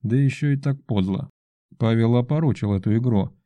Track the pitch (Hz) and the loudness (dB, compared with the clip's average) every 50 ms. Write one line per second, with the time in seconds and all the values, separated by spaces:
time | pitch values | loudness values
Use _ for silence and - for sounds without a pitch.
0 | - 104 113 135 139 135 135 - 151 147 143 139 139 143 139 139 - - 110 101 | -2 0 0 2 2 2 0 0 -2 0 0 0 0 -4 -4 -4 -6 -4 -2 -2
1 | 92 95 98 - - - _ _ _ _ _ _ _ _ - _ 117 113 113 113 | 0 0 -2 -4 -6 -10 _ _ _ _ _ _ _ _ -8 _ 0 0 2 2
2 | 113 113 120 123 123 - 151 151 165 147 110 - - 104 101 98 92 107 107 113 | 2 2 2 2 0 0 -2 0 0 0 -2 -2 -2 -2 -2 0 0 0 0 0
3 | 120 127 117 101 92 - - _ _ | 2 2 2 0 0 -2 -6 _ _